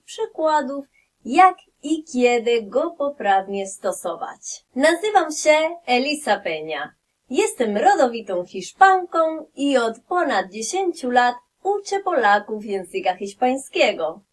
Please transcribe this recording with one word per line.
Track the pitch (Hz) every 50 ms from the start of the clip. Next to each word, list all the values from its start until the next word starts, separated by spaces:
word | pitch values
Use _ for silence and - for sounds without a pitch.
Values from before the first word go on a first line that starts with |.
| _
przykładów, | - - - 440 440 - - 320 311 302 302 262 247 277 285 277 - _ _ _ _ _ _ _
jak | 220 262 330 370 370 359 - _ _ _ _ -
i | 294 320 311 -
kiedy | - - 247 247 240 240 240 214 240 233 226 208
go | 196 208 269 330 339
poprawnie | - - 285 277 285 - 208 202 190 196 190 196 196 202 196
stosować. | 190 - - - 190 180 - - 175 165 - - - - - - - - - _ _ _
Nazywam | 247 285 320 339 339 427 427 415 370 330 311 302
się | - - 302 302 311 320 320 339 - -
Elisa | 254 247 247 269 294 285 285 - 220 202 196
Peña. | - 175 160 156 156 160 156 - - - - _ _ _ _ _ _ _
Jestem | 247 320 440 440 - - 240 214 202
rodowitą | 208 285 381 403 339 269 240 233 226 208 - 185 175 180
Hiszpanką | - - 190 175 - - _ 381 381 381 370 359 - - 330 320 320 320 311 - - _
i | 262 277 285 269 247
od | 233 226 220 -
ponad | _ _ 359 359 330 277 233 196 185 190
dziesięciu | 196 220 220 - - 381 392 349 - - - 247
lat | 247 247 247 247 247 - - _ _ _ -
uczę | 381 415 403 - - 392 392
Polaków | - 370 349 269 220 202 208 208 202 - 220 214 208
języka | 220 196 190 180 - - 190 185 190 185
hiszpańskiego. | 190 208 196 - - 254 254 262 269 - - - 359 277 220 196 131 160 156 165 202 _ _